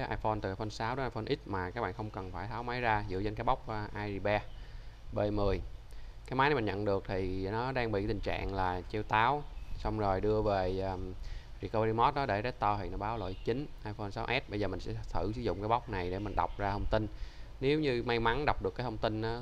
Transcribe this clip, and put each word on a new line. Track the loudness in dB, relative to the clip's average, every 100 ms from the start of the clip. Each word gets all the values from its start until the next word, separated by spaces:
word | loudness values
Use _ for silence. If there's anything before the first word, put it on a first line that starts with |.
| -2
iPhone | 0 0 2
từ | 0
iPhone | -2 -4
sáu | -2 -2 0
đến |
iPhone | -2 -2 -2 -2
X | -2
mà | -2 -2
các | -2
bạn | -2
không | -2 -6
cần | -6 -6
phải | -6 -6
tháo | -4
máy | -4 0
ra | 4 2 2
dựa | 0
trên | -2
cái | 0
box, | 2 2 0
ờ, | -4 -4 -4 -4
iRepair | 0 2 2 0 -10 -10 -10 -12 -12 -6
B | 0 0
mười. | 2 2 2 -2 -10 -10 -10 -10 -10 -2
Cái | 4
máy | 4
này |
mình | 4
nhận | 2 0
được | 2 2 0
thì | 0 0 0 0
nó | 0 0
đang | 0 0
bị | 2 0
tình | 0
trạng | 0 0 0
là | 0 0 0 -2
treo | -4
táo, | 2 6 6 2 -2 -8 -6 -2
xong | -2 2
rồi | 4 4
đưa | 4 4
về, | 4 4 2 0
ờm, | -2 -2 -4 -6 -6 -8 -8 -8
recovery | -2 2 2
mode | 6 4
đó | 4 2
để | 2
restore | 0 0 2 2
thì | -2
nó | -4
báo | -2 -2
lỗi | -4 -4
chính | -2 -2 -2 -8
iPhone | -8 -6 -6
sáu | -4 0
S. | -2 0
Bây | -2
giờ | 0
mình | -2
sẽ | -4 -6 -2
thử | 0 0
sử | 0
dụng | -2 0
cái | 2
box | 0 0
này | -2 0
để | -2
mình | -2 0
đọc | 0 0
ra | 0
thông | 0 2
tin. | 2 2 -4 -8 -10 -12 -2
Nếu | 2 2
như | 2 2 2
may | 4
mắn | 4 4 2
đọc | 2
được | 0 -2
cái |
thông | -2 0
tin | 0 0
á, | -2 -2